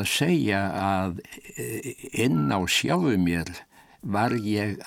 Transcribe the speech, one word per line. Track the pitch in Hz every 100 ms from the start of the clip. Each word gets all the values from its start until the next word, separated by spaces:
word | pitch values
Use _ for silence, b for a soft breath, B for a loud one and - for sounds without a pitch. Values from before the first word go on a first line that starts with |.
að | 98
segja | - 147 170 110 98 98
að, | 95 98 95 95 87 - - - -
eh, | 123 110 131 - - - 120
inn | 160 143
á | 101 90
sjálfu | - 123 175 160 101
mér | 87 85 82 82 - b b b
var | - 101 120
ég | 123 104 104 104 98